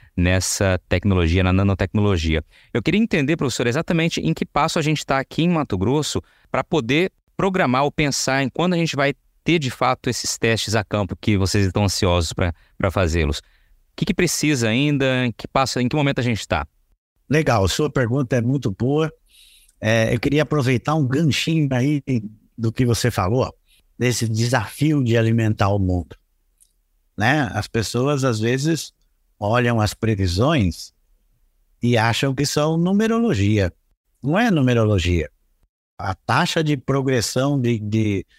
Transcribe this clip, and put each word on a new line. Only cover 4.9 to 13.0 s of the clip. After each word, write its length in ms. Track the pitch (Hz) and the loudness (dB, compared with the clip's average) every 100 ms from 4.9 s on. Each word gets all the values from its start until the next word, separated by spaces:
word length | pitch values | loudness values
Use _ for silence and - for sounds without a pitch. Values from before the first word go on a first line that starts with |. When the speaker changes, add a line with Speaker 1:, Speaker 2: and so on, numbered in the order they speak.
| 151 - | -2 -2
Speaker 1:
tá 140 | 135 | -2
aqui 240 | 127 - | -2 -2
em 60 | 170 | 0
Mato 280 | 165 135 95 | 0 -2 -2
Grosso 460 | 98 147 143 - - _ _ | 0 0 -2 -6 -8 _ _
pra 140 | 123 | -6
poder 480 | - 160 117 147 190 _ _ - | 0 -2 0 0 0 _ _ -4
programar 480 | 190 185 147 127 | -2 0 2 2
ou 80 | 143 | 0
pensar 500 | - 143 - - 135 | 0 -2 -2 -2 -2
em 60 | 135 | -2
quando 280 | - 180 170 | -2 -2 0
a 20 | |
gente 180 | 160 139 | -2 0
vai 180 | 139 - _ _ | -2 -2 _ _
ter, 160 | - 175 | -2 0
de 100 | 131 | 0
fato, 400 | - 127 127 131 | -2 -2 0 -2
esses 280 | 113 - - | -4 -6 -2
testes 360 | 113 113 - | 0 0 0
a 120 | 110 98 | -2 -2
campo 320 | 104 98 - | -2 -2 -4
que 160 | - 101 | 0 0
vocês 300 | 95 104 95 | 2 0 0
estão 180 | 104 | 2
ansiosos 480 | 101 - 92 87 82 | 0 2 2 2 0
pra, 220 | - 90 - _ - | -2 -4 -4 _ -4
pra 120 | 98 | -2
fazê-los. 500 | 101 | 0